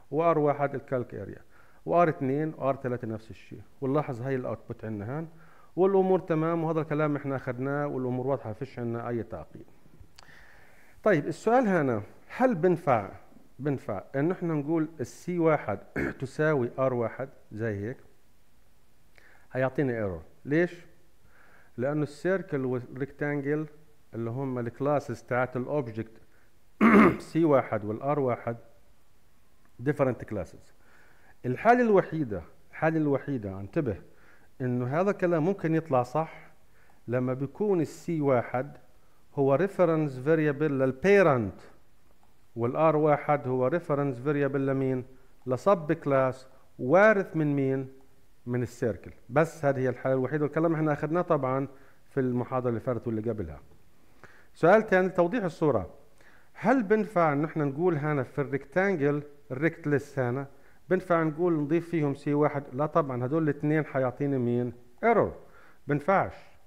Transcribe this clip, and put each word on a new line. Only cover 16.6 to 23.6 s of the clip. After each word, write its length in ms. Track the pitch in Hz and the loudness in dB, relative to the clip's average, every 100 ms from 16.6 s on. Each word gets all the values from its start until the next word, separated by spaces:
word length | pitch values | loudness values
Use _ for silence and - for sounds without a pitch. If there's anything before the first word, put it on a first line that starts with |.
| 120 135 | 0 0
ار 140 | 131 | 0
واحد 360 | 123 110 - 139 - - | 0 -4 -6 -12 -12 -14
زي 360 | 107 113 101 104 | -6 -4 -4 -6
هيك؟ 100 | - - - - - - - - - - - - - - - - | -10 -18 -20 -20 -20 -20 -20 -20 -20 -20 -20 -20 -20 -20 -20 -8
هيعطينا 420 | 127 131 - 135 | -2 -2 0 0
ايرور. 280 | 117 101 85 - - 127 | 0 -2 -4 -12 -14 -2
ليش؟ 400 | 151 175 - - - - - - - - - - - | 0 0 -2 -20 -20 -20 -20 -20 -20 -20 -20 -16 -6
لانه 260 | 131 151 | -2 -2
السيركل 600 | 147 - 175 190 185 139 131 | -2 -4 -2 -2 -2 -4 -2
والريكتانجل 1000 | 127 123 131 139 - 147 143 135 151 | -4 -6 -8 -8 -6 -4 -2 -2 -2